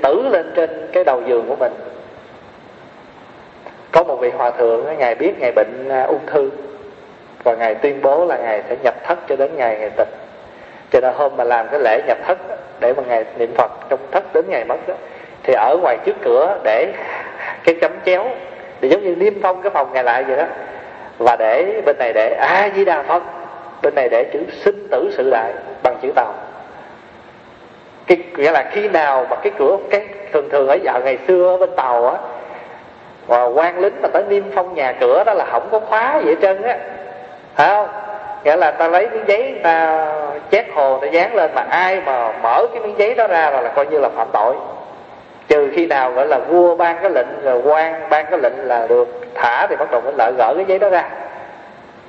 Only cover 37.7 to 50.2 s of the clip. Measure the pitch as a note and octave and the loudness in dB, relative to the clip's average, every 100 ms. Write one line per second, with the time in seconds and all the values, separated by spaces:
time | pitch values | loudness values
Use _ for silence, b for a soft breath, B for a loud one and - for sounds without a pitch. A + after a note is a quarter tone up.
37.7 | G#3 G3+ - - - - - D3 E3 D#3+ | 4 0 -6 -12 -12 -12 -2 2 4 4
38.7 | - A3 F3+ A#3 A3+ G#3 G3+ C4+ - E3 | 2 2 4 2 -2 0 2 0 0 2
39.7 | E3 D#3+ D#3+ D#3 D3+ D3 D3 - G3 A3+ | 2 2 2 0 -2 -4 -8 0 0 0
40.7 | D3+ C3+ C3 - E3 F#3 G#3+ D#3+ C3 - | 2 2 2 2 0 2 2 2 0 0
41.7 | D3+ F#3 F#3+ D3+ B2+ A2+ - A2+ C3 A#3 | 0 2 0 -2 -2 -2 0 2 2 2
42.7 | A#3 G#3+ G3+ G#3 B3 G#3+ E3+ D#3 C3+ A#2+ | -2 -6 0 0 2 2 2 2 0 0
43.7 | C3 C#3 D3+ B2+ A#2+ A2+ G#2+ A2 D3 - | 0 0 2 0 0 -2 2 2 0 -6
44.7 | - - - - - - - - D3+ C#3 | -14 -16 -20 -20 -20 -20 -20 2 2 2
45.7 | D#3 E3 C#3 B2+ B2 D3 C3 B2+ F3 F3 | 0 0 0 0 0 0 0 2 4 4
46.7 | E3+ E3+ E3+ G3 D3 A#2+ C#3+ C#3 B2 C3+ | 4 0 0 0 0 -2 -4 0 0 2
47.7 | D#3 D#3+ D#3+ - D3+ D#3 E3+ - C3+ C3 | 2 2 -4 0 0 0 0 0 -2 -2
48.7 | A#2+ A2+ A#2+ A#2+ - - - A#2+ B2+ G3 | -2 2 2 2 -4 -12 -2 0 2 0
49.7 | C#3+ B2+ B2 A#2+ A2 | -2 -2 -2 -2 0